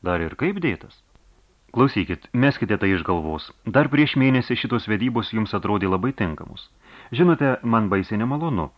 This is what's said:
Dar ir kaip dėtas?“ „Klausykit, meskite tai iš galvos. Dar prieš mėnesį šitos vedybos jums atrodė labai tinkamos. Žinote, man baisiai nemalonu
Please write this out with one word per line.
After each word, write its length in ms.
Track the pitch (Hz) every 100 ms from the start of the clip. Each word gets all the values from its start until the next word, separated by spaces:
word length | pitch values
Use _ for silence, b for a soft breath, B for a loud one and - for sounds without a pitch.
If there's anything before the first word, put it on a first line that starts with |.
Dar 220 | 90 87
ir 120 | 82 -
kaip 220 | 151 202
dėtas?“ 380 | 165 92 - _ _ _ _ _ _ _ _
„Klausykit, 560 | - 135 110 87 87 -
meskite 460 | 120 135 135 98 104
tai 160 | 95
iš 100 | 95
galvos. 460 | 82 90 78 78 - - -
Dar 260 | 110 135
prieš 240 | 143 147 -
mėnesį 400 | 131 131 120 123
šitos 320 | 117 117 -
vedybos 460 | 107 123 117 107 110
jums 160 | 104
atrodė 400 | 104 95 101 95
labai 200 | 92 117
tinkamos. 580 | 135 95 76 - - - _ B B B
Žinote, 460 | 120 175 165 139 127
man 280 | 120 113 104
baisiai 300 | 98 92 104
nemalonu 460 | 120 143 165 110 73